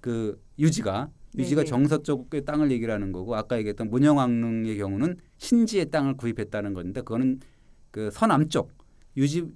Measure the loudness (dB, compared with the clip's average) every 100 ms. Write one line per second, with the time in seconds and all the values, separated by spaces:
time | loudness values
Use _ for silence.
0 | -4 -4 -4 -8 -16 2 2 2 -2 -4
1 | -6 -12 -12 -6 0 2 2 2 2 2
2 | 0 -4 -4 -6 -4 0 2 2 0 -2
3 | -4 -6 -4 -6 -2 -2 -2 -4 -2 4
4 | 6 6 2 0 0 -2 -2 -4 -4 -2
5 | -2 -4 -14 _ 2 4 4 2 0 0
6 | 0 -2 -4 -4 -4 -4 -4 -6 -6 -8
7 | -4 0 0 0 -8 _ -20 -20 -14 -6
8 | -6 0 4 4 4 0 -4 -10 -20 -20
9 | -10 0 0 0 -4